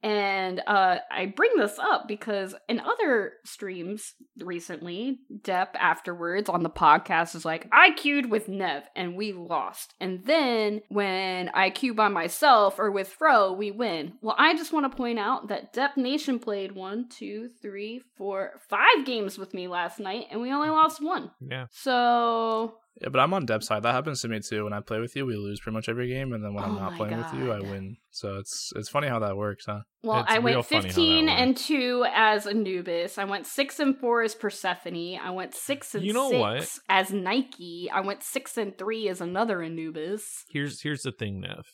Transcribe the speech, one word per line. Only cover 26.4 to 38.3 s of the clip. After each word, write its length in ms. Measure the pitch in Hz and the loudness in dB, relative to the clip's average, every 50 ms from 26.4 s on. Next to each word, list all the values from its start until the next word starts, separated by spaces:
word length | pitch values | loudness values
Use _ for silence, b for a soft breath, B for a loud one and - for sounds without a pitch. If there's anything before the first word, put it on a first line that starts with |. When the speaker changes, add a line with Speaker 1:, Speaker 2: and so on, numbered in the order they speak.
| 104 | -6
Speaker 3:
then 100 | 104 101 | -6 -6
when 100 | 101 101 | -4 -4
I'm 140 | 101 104 101 | -4 -4 -2
Speaker 1:
Oh 20 | |
Speaker 3:
not 120 | 98 95 | -4 -6
Speaker 1:
my 60 | 90 - | -4 -4
Speaker 3:
playing 200 | 110 107 110 113 | -4 -4 -4 -4
with 160 | 117 110 135 | -6 -6 -6
you, 180 | 135 131 127 | -4 -4 -4
I 80 | 113 104 | -4 -4
Speaker 1:
God. 120 | 98 98 | -4 -6
Speaker 3:
win. 260 | 98 98 95 95 113 - _ _ | -8 -8 -8 -10 -12 -16 _ _
So 260 | _ - - 101 98 98 | _ -10 -8 -6 -6 -6
it's, 340 | 98 - - - - - - | -8 -8 -10 -8 -8 -8 -8
it's 120 | - 107 - | -8 -10 -4
funny 200 | - 147 143 143 | -2 -2 -2 0
how 100 | 123 117 | -2 0
that 160 | 110 104 98 | -2 -2 -2
works, 300 | 98 104 104 101 - - | -2 -4 -4 -6 -8 -8
huh? 140 | - 104 104 107 _ _ _ - | -8 -8 -8 -10 _ _ _ -4
Speaker 1:
Well, 180 | 226 220 220 | -2 0 0
Speaker 2:
It's 100 | - - | 2 2
Speaker 1:
I 60 | 220 220 | 2 2
went 180 | 233 233 233 254 | 4 2 2 2
Speaker 2:
real 40 | 240 | 2
funny 120 | - 294 320 | 2 0 0
how 40 | - | 0
that 40 | - | 2
Speaker 1:
fifteen 380 | - - 339 320 320 320 320 320 | 2 2 4 4 4 4 4 4
and 300 | 277 190 254 254 262 254 | 4 4 4 4 2 2
two 440 | - - 311 277 254 247 247 247 | 0 0 0 2 2 2 2 2
Speaker 2:
works. 100 | 247 196 - | 0 2 4
Speaker 1:
as 300 | 208 220 214 214 208 208 | 6 6 6 6 4 0
Anubis. 720 | 208 208 226 214 190 190 180 175 180 170 170 175 170 - - | 0 0 0 0 0 -2 -4 -4 -2 -2 -2 -2 -4 -4 -6
I 60 | 196 | -4
went 240 | 196 196 202 - - | -4 -4 -6 -6 -8
six 320 | - - 277 277 - - | -2 -2 -2 -2 0 0
and 180 | 302 277 262 269 | 2 2 2 2
four 240 | - 240 233 233 | 2 2 2 2
as 140 | 226 220 220 | 2 0 -2
Persephone. 840 | - - 208 202 - - 190 180 - - 180 175 170 170 175 185 - | -2 -4 -6 -4 -2 -4 -4 -4 -4 -6 -10 -8 -6 -8 -8 -8 -8
I 120 | - 185 | -8 -8
went 240 | 180 185 185 - - | -6 -6 -8 -8 -10
six 400 | - - - 277 277 - - - | -12 -6 -4 -6 -6 -6 -8 -6
and 80 | - 170 | -4 -2
six 20 | |
Speaker 2:
You 80 | 202 214 | 0 0
know 160 | 240 262 269 | 0 0 2
what? 400 | 247 247 - 101 110 131 160 - - - _ _ | 2 2 2 2 0 -2 -4 -6 -10 -12 _ _
Speaker 1:
as 240 | 190 190 185 190 | 2 2 2 2
Nike. 800 | 190 202 180 185 208 262 262 254 - - 175 175 170 170 180 - | -2 -4 -2 0 0 0 0 -2 -6 -16 -14 -14 -12 -10 -8 -2
I 100 | - 190 | -2 -2
went 200 | 190 196 202 - | -2 -2 -6 -6
six 380 | - - | -8 -8